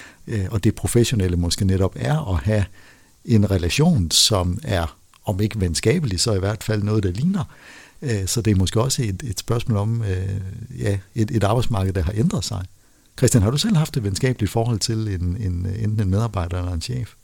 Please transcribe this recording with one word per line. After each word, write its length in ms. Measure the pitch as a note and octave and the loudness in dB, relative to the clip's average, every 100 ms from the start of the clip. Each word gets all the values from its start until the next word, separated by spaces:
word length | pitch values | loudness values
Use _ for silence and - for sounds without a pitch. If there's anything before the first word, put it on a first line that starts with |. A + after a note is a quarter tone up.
| - - - | -20 -20 -8
øh, 180 | G#2+ F#2 | -4 -2
og 120 | G#2+ | 0
det 120 | A2 - | 0 0
professionelle 600 | - A#2+ A#2 A2 F#2 F2 | 0 2 2 2 0 2
måske 280 | F2 - F#2+ | 0 0 2
netop 300 | F#2+ F#2+ - | 2 2 0
er 380 | A#2+ D3+ A#2+ | -2 -2 0
at 60 | F2+ | -2
have 220 | F#2+ G#2+ F#2+ - - - _ _ - | 2 0 0 -6 -20 -20 _ _ 2
en 260 | A2+ G2 | 4 4
relation, 600 | G2 E2+ - E3 D3 D#2+ | 2 0 2 4 4 2
som 480 | - - G2+ F2+ F2 | 2 4 2 0 -2
er, 340 | - F#2 E2 - _ _ - | -2 -2 -2 -8 _ _ -6
om 140 | F#2+ | -2
ikke 220 | G#2+ A2 | -2 0
venskabelig, 580 | F2+ D#2 G#2+ D#3+ C#3 F2+ | -2 0 2 2 0 -2
så 140 | A#2+ | 0
i 60 | G2 | 0
hvert 240 | F#2+ A2 | 0 -4
fald 200 | - G#2+ | -2 -2
noget, 200 | G#2 A2 | 0 0
der 80 | G2 | 0
ligner. 320 | F2+ E3 G3 A2 - - - - - | 0 0 0 -4 -10 -20 -20 -20 -10
Øh, 260 | D3 G#2 F#2+ | -4 -4 -2
så 140 | - | -2
det 100 | G#2 | 2
er 40 | F#2+ | 2
måske 260 | F2+ A2 | 2 2
også 220 | C3 - | 0 0
et, 200 | A2+ F#2 | -2 -4
et 160 | A2+ F#2 | -6 -8
spørgsmål 380 | - A#2 - G#2 | -4 -2 0 0
om, 260 | G#2 A#2 | 0 -2
øh, 260 | G#2 F#2 F#2+ G2 F#2+ - A2 - | -2 -4 -4 -6 -8 -12 -14 -6
ja, 180 | A2+ G2+ - - | -2 -2 -4 -4
et, 160 | G#2 | -2
et 120 | G#2+ | 0
arbejdsmarked, 500 | G2 A#2+ - G2+ F#2+ | 2 2 2 0 0
der 100 | F#2+ | 0
har 100 | D#2+ G#2+ | -2 0
ændret 300 | D#3 - - | 0 0 -4
sig. 200 | G2 F#2 - _ _ _ - | -6 -8 -14 _ _ _ 0
Christian, 260 | B2 B2 | 4 4
har 80 | G2 | 4
du 60 | C#3+ | 2
selv 180 | A3 E3+ | 2 2
haft 220 | D#3 C3+ | 2 -2
et 60 | |
venskabeligt 480 | G2+ F#2+ B2+ B2 G2+ | -2 0 0 0 0
forhold 280 | A#2 A2+ G#2+ | 0 0 0
til 180 | - A2 | -2 -2
en, 400 | A2 F#2 F2 G2+ | -2 -2 -2 -2
en, 280 | G2+ F2 F#2 G2 | -2 -2 -4 -4
enten 200 | A2 G#2+ | -2 0
en 100 | G2 | 2
medarbejder 500 | G2 A#2 G#2 E2+ F2+ | 2 0 -2 -4 -4
eller 140 | F2+ | -4
en 80 | E2+ | -4
chef? 320 | - B2 A2+ - | -4 -6 -8 -10